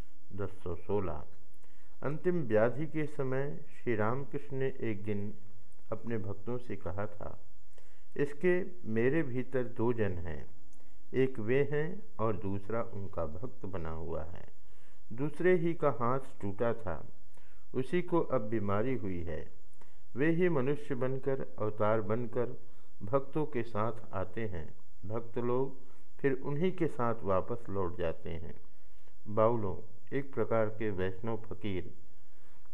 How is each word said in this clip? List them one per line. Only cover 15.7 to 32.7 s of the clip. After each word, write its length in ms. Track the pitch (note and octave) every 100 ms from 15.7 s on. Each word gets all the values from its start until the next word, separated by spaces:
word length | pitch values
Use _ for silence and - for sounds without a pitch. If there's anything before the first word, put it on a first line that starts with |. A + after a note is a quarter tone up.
का 160 | D#3 D3
हाथ 300 | A#2+ A#2 C3+ C3+ -
टूटा 320 | G2+ G2+ A#2
था, 340 | A2 F2+ D#2 - - - - - - - B2
उसी 260 | C3 F3
को 180 | E3+ E3+
अब 220 | - C3
बीमारी 540 | A2 A2 G2+ G2+ B2+ B2
हुई 260 | G#2 F2
है। 300 | E2+ D#2 - - - - - - - A2+
वे 160 | D#3
ही 180 | E3 F3+
मनुष्य 460 | D3 C3 D3 - B2
बनकर, 460 | C3 C3+ C3+ C3+ C3+ -
अवतार 420 | G#2+ G#2+ G#2+ A2+
बनकर 560 | G2+ A#2 A#2 B2 A#2+ B2+ - - - -
भक्तों 420 | G2+ C#3 C3+ D#3 D3
के 180 | A#2
साथ 300 | A2 G#2 A2+ G#2 -
आते 280 | F#2+ F#2 A2+
हैं। 340 | A2 F2 D#2 - - - F#2+
भक्त 320 | A2+ C3 B2
लोग 400 | A#2+ B2 C3+ - - - - -
फिर 140 | C#3
उन्हीं 380 | - C#3 D3 F#3
के 160 | - D#3+
साथ 280 | - A#2 A2+
वापस 460 | F#2+ F#2 F2+ A#2 -
लौट 280 | G2 F2 F2
जाते 320 | E2 - E2+
हैं।" 320 | E2 D#2 - - - - - - - G#2+
बाउलों, 680 | G#2+ A2+ A#2+ G2 G2+ - - -
एक 200 | C3+ C3+
प्रकार 320 | A2+ G#2+ A2+ G#2+
के 240 | G#2 G#2+
वैष्णव 480 | F#2 F#2 G2 A2+ G#2+
फकीर 560 | G#2+ F#2+ G#2+ F#2 - - - - - - - - -